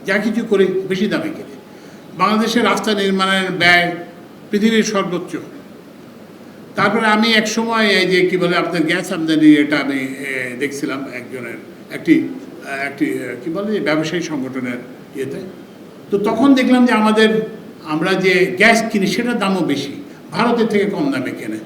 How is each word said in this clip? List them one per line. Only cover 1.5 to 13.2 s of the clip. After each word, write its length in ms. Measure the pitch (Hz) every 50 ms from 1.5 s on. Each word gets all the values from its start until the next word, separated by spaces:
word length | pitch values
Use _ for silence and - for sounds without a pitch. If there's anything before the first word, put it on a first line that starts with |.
| - - - - - - - - - - - - - -
বাংলাদেশের 460 | 185 202 214 214 226 214 - 240 220
রাস্তা 300 | 196 196 202 - 220 214
নির্মাণের 560 | 202 196 196 196 190 190 190 196 190 185 185
ব্যয় 420 | 175 160 175 175 175 175 175 170 170 170 - - - - - - - - - -
পৃথিবীর 320 | - 208 202 226 226 220
সর্বোচ্চ। 540 | 208 - - 196 185 175 175 170 - - - 131 - - - - - - - - - - - - - - - - - - - - - - - - - - -
তারপরে 300 | - 196 208 202 233 226
আমি 260 | 214 214 214 226 233
এক 160 | 226 220 - -
সময় 380 | - 226 226 233 226 226 220 208
এই 180 | 196 185 185
যে 200 | 175 180 180 180
কি 100 | 180 180
বলে 200 | 180 170 170 180
আপনার 260 | 170 160 165 175 175
গ্যাস 300 | 151 160 175 180 175 -
আমদানি, 420 | 196 165 160 160 160 151 156 151 151
এটা 240 | 147 143 131 151 147
আমি, 160 | 135 135 139
এ, 600 | 135 131 135 135 139 143 139 135 131 127 123 123 123
দেখছিলাম 460 | 143 139 139 139 151 135 131 139 139 123
একজনের, 440 | 120 123 120 113 123 127 120 117 113 107 - - - - - -
একটি, 380 | - - - 170 151 - - - - - - - - - -
আ, 20 | 139
একটি, 340 | 139 139 139 139 139 - 156
আ, 300 | 131 127 131